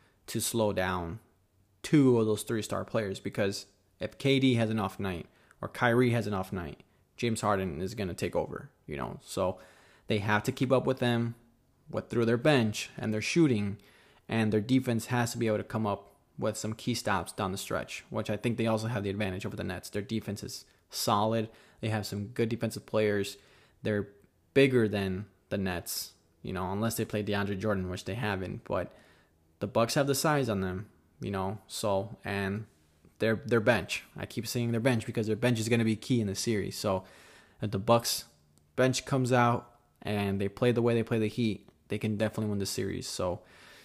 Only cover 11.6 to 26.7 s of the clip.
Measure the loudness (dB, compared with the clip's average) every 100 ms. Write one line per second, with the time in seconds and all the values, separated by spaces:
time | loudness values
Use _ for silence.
11.6 | _ _ -8 -8 -4 0 2 2 4 4
12.6 | 4 0 -8 -6 -4 -2 0 4 4 4
13.6 | 0 -4 -12 -20 -20 _ -4 0 2 2
14.6 | 4 2 4 -2 0 0 0 0 0 0
15.6 | -2 -2 -2 -2 -6 _ _ -4 -4 -2
16.6 | -6 -6 -4 -2 0 0 -2 -4 -4 -4
17.6 | -4 -6 -6 -12 -10 -8 -4 -2 -2 0
18.6 | 0 0 0 -4 -4 -2 -4 -4 -6 -6
19.6 | -6 -8 -6 -8 -4 -4 -4 -8 -8 -12
20.6 | -16 _ _ -6 0 2 2 0 -2 -8
21.6 | -20 -8 -4 -4 -4 -6 -8 -2 -2 -2
22.6 | -4 -6 -4 0 2 2 0 -6 -18 -20
23.6 | _ _ -2 -2 -2 -10 _ _ _ 6
24.6 | 8 8 4 2 0 -2 -6 _ -6 -4
25.6 | -2 -4 -6 -8 -10 -14 _ _ -8 -6
26.6 | -4